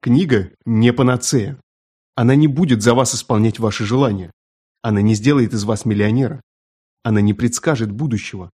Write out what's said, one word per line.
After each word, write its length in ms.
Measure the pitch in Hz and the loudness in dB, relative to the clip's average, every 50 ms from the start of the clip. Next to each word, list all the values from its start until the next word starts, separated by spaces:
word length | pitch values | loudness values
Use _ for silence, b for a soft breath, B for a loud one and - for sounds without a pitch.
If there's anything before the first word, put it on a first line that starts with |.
Книга 500 | - 120 120 123 196 160 131 107 92 92 _ _ _ | 0 2 2 2 2 2 0 0 0 -4 _ _ _
не 260 | 117 117 110 113 120 | -2 0 4 4 4
панацея. 680 | 120 123 135 127 127 120 - - - 127 104 98 139 - _ _ _ _ _ _ _ _ _ _ _ | 4 4 2 0 0 0 -2 -2 -2 -2 -2 -4 -10 -14 _ _ _ _ _ _ _ _ _ _ _
Она 180 | - 120 120 135 | 0 2 4 4
не 140 | 143 151 151 | 4 4 2
будет 340 | 135 143 185 151 123 110 | 2 0 2 2 2 2
за 140 | 101 120 117 | 4 4 4
вас 180 | 127 131 - - | 4 2 0 -2
исполнять 460 | 113 - _ 123 107 107 113 104 - | -8 -4 _ 0 2 2 0 0 0
ваши 260 | 113 107 101 - 110 | -4 -4 -2 -4 -4
желания. 460 | 101 117 131 123 117 101 98 92 80 - _ _ _ _ _ _ _ _ _ | -2 0 0 0 0 -2 -4 -8 -12 -18 _ _ _ _ _ _ _ _ _
Она 220 | - 113 107 101 101 | -4 -2 0 2 2
не 100 | 107 110 | 2 0
сделает 400 | 104 104 135 147 139 120 104 - | 2 2 2 2 2 0 0 -2
из 100 | 110 101 | -4 -4
вас 220 | 104 110 101 - | -4 -4 -4 -2
миллионера. 560 | 117 107 104 104 104 110 127 139 113 - 123 - _ _ _ _ _ _ _ _ _ _ _ _ | -2 -2 0 0 0 0 0 -2 -4 -6 -10 -18 _ _ _ _ _ _ _ _ _ _ _ _
Она 180 | 117 107 104 | -2 0 2
не 140 | 101 104 104 | 2 2 0
предскажет 560 | - 123 120 120 - - - 156 117 113 104 | 0 -2 -4 -4 -2 -2 -2 -2 -2 -4 -6
будущего. 580 | 101 110 151 147 113 101 - - - 98 92 90 _ | -6 -6 -6 -4 -4 -6 -6 -10 -14 -14 -16 -18 _